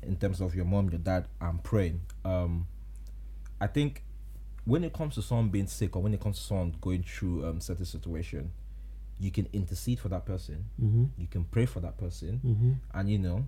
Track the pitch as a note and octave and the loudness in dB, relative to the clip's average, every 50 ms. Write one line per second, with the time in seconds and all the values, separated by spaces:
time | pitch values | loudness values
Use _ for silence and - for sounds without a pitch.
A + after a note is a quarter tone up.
0 | - - G2 F2 - G2+ F#2 F2 F#2+ F2+ E2+ F#2 F2+ F2 F#2+ G2+ G2 F#2 E2 E2+ | -2 -2 -2 2 2 2 2 2 0 0 2 0 2 4 4 4 4 4 2 0
1 | E2+ F#2 F#2 F#2 F2 - - - - F2 E2+ E2+ - - - G#2+ F#2+ E2+ E2 F2 | 2 2 2 2 2 -2 -6 -4 -2 0 0 0 0 2 4 4 4 4 2 -2
2 | F2 - - - - F#2+ F#2 F2+ F2+ F2 E2+ E2+ E2+ F2 - - - - - - | -4 -6 -10 -6 -2 0 2 2 2 2 2 0 -2 -4 -6 -10 -12 -12 -12 -12
3 | - - - - - - - - - - - - G2+ G#2+ - D3 D3 C#3+ C#3 - | -12 -10 -10 -10 -10 -10 -10 -10 -10 -10 -4 -2 -2 0 2 2 2 2 0 -4
4 | - - - - - - - - - - - - - A2 A#2+ D#3+ F3 E3 - - | -10 -12 -12 -12 -12 -12 -12 -12 -10 -10 -10 -6 2 4 4 4 4 0 -2 -2
5 | D#3+ D3+ C3+ - G2 - B2 A#2 A#2 G#2+ F#2 G2+ G2 F#2 - - A#2+ F2+ - F#2 | -2 -2 0 -2 0 2 2 4 4 4 4 2 0 0 0 0 0 0 2 2
6 | F2+ G#2+ G#2+ G2+ - G#2 G2 - - - G#2 F#2+ F2+ F2 D#2+ D#2+ - F#2 F#2 F2+ | 2 2 2 2 0 -2 -2 -2 -2 -2 0 0 2 0 -2 -2 -2 0 0 0
7 | F2 - - - - F#2 F2+ D#2+ C2+ E2 D#2+ E2+ - - F2 E2+ F#2 F2 - D#2+ | 0 -2 -4 -2 0 0 0 0 0 0 -2 -2 -2 -4 -4 -4 -4 -4 -6 -6
8 | - F2 E2 D#2 E2+ - - D#2 C#2 E2+ - - - - - - - - - - | -6 -4 -4 -4 -4 -4 -4 -4 -4 -6 -6 -8 -10 -10 -10 -10 -10 -10 -10 -10
9 | - - - - F#2+ G2 - - G2 - - G#2 F#2+ - F#2 F2 - - B2 A#2+ | -10 -10 -6 -2 -2 0 2 2 0 2 0 -2 0 0 -2 -4 0 0 0 0
10 | - G2+ F#2 F2+ - - F#2+ F2+ - - D2+ D#2 G2 G#2+ - - A#2 G#2+ G#2 A#2 | 0 -2 -2 -2 -2 -2 -4 -4 -4 -6 -6 -6 -6 -6 -2 2 4 6 6 6
11 | A#2+ C#3 - - E2+ E2+ - F#2 F2 - - A2+ A#2 B2 - - E2+ D#2+ - - | 6 4 2 -2 -6 -2 0 -2 -2 2 4 4 4 4 2 -2 -4 -4 -4 -4
12 | G2+ F2+ E2+ - E2+ D#2+ G2 B2+ C3 B2+ A2+ G#2 A#2 B2 C3+ C3 - - - F#2+ | -4 -4 -4 -4 -4 -2 -2 0 4 4 4 6 6 6 4 4 0 -4 -4 -2
13 | F#2+ G2+ G#2+ G#2 F#2+ F2+ F2 G2+ C3+ | 2 2 4 4 4 2 2 0 0